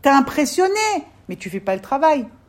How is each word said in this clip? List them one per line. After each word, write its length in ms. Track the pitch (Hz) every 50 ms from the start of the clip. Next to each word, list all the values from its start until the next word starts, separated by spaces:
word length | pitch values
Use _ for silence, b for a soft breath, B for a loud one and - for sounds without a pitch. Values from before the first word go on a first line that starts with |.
| -
T'es 80 | 277
impressionné, 600 | 269 277 254 - - 294 294 - - - 370 381 392 427 427 427 415 320 - - _ _ _ -
mais 80 | 180
tu 120 | - - 190
fais 120 | 160 196
pas 160 | 196 196 190
le 60 | 196 196
travail. 440 | - 262 277 311 311 302 277 226 208 - - _